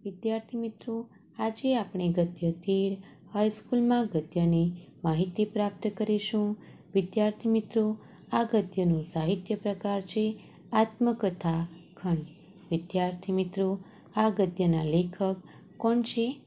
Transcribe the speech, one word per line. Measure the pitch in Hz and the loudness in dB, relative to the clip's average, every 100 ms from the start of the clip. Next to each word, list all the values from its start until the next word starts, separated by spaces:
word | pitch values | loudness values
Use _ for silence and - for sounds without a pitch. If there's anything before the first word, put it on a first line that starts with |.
વિદ્યાર્થી | 202 185 220 226 220 233 | -10 -6 -4 -4 -4 -6
મિત્રો, | 233 220 - 226 233 - - - | -6 -8 -8 -8 -8 -16 -20 -6
આજે | 220 220 262 254 | -4 -2 0 0
આપણે | 202 185 175 | 0 -2 0
ગદ્ય | 175 175 175 170 | 2 0 0 -2
તેર | 165 - 196 190 190 - - - | -2 0 0 0 -2 -10 -20 -8
હાઈસ્કૂલમાં | 208 214 214 - 247 240 240 226 | 0 2 2 2 2 4 4 2
ગદ્યની | 165 156 175 170 165 170 175 - - | -2 -2 2 4 4 2 0 -14 -6
માહિતી | 165 160 185 175 208 | -2 0 0 0 -2
પ્રાપ્ત | 208 208 202 214 | 0 -2 -2 -6
કરીશું. | 208 208 208 208 214 208 214 - - - | -4 0 0 0 -2 0 -4 -10 -20 -2
વિદ્યાર્થી | 196 190 - 214 208 226 | -2 0 0 0 0 0
મિત્રો, | 226 220 226 214 214 - - - | 0 0 0 0 -2 -10 -20 -4
આ | 233 | -2
ગદ્યનું | 233 220 180 - 180 165 | 2 2 0 0 2 2
સાહિત્ય | 156 170 160 202 - 202 | 0 -2 0 -2 -2 -4
પ્રકાર | 208 190 202 202 | -4 -4 -4 -4
છે | 190 - 214 220 - - - | -4 -2 -2 -2 -14 -20 -2
આત્મકથા | 220 220 - 240 233 196 180 170 165 165 - - - | 2 2 2 0 0 -2 -2 -2 0 -2 -8 -20 -10
ખંડ. | 180 165 147 - - - - | -2 -2 -4 -16 -20 -20 -6
વિદ્યાર્થી | 170 175 185 180 180 - | -6 -2 -2 -2 -4 -4
મિત્રો, | 190 185 185 190 196 - - - - | -2 -2 -2 -2 -2 -8 -20 -8 0
આ | 220 | 0
ગદ્યના | 196 185 180 180 160 | 2 0 2 2 4
લેખક | 156 160 180 - 190 190 - - - - | 2 2 2 0 -2 -2 -8 -20 -20 -4
કોણ | 226 240 | 0 2
છે? | 226 - 233 277 | 0 -2 -2 -4